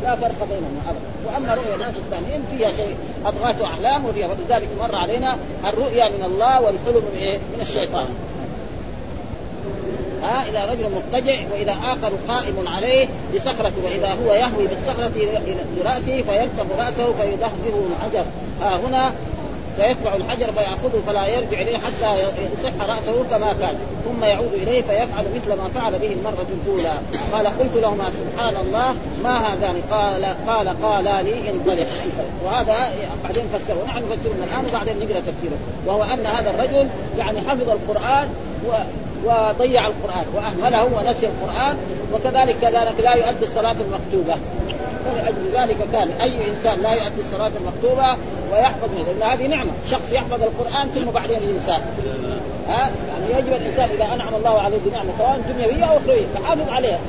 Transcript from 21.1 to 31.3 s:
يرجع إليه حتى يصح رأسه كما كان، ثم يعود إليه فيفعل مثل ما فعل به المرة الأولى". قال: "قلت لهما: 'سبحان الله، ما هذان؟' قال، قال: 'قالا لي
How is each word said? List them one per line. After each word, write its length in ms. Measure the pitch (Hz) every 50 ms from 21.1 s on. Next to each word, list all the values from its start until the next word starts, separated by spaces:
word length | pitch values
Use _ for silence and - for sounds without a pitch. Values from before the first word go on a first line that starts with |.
| 208 202 196
يرجع 340 | 196 226 247 226 202 208 180
إليه 160 | 196 220 240
حتى 420 | 214 202 240 254 - 233 214 202 190
يصح 680 | 285 - 294 - 202 - - 208 262 262 - - 208 196
رأسه 340 | 226 220 214 220 226 240 254 -
كما 220 | 240 208 208 214 196
كان، 220 | - 185 170 - - - - - - -
ثم 180 | 220 240 233 220
يعود 300 | 214 202 202 233 233 196
إليه 280 | 196 185 208 240 254
فيفعل 440 | 226 - 202 208 240 226 - 202 214 202 214
مثل 140 | 240 208 208
ما 200 | 208 185 190 185 -
فعل 240 | 247 233 220 196 180
به 140 | 202 214 196
المرة 340 | 180 190 220 214 180 185 190 196 175 160
الأولى". 280 | 202 196 185 165 165 156 143 - - - - - - 202
قال: 140 | 214 214
"قلت 280 | 208 190 - 262 254 -
لهما: 280 | 233 220 214 202 196 190 185
'سبحان 460 | 175 - - - - - 233 233 202
الله، 400 | 190 190 185 196 220 247 262 247 - - - - - -
ما 300 | 247 247 240 220 214 196
هذان؟' 280 | 180 202 190 175 175 170 -
قال، 340 | 208 214 208 202 196 185 190 190 185 - -
قال: 360 | 214 226 220 208 180 180 - -
'قالا 380 | 214 208 196 185 202 202 190
لي 280 | 180 196